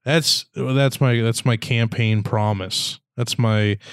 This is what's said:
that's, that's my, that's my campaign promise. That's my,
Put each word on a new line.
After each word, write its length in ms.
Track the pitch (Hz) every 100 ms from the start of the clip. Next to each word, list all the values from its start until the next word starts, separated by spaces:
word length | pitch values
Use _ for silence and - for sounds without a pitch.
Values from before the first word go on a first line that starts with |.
that's, 440 | 127 160 - - -
that's 460 | - 127 135 139 -
my, 220 | 131 117
that's 240 | 113 113 131
my 100 | 113
campaign 680 | - 117 113 - 113 110
promise. 760 | 104 107 107 101 92 - - - _ -
That's 220 | 117 -
my, 380 | 113 107 104 98 -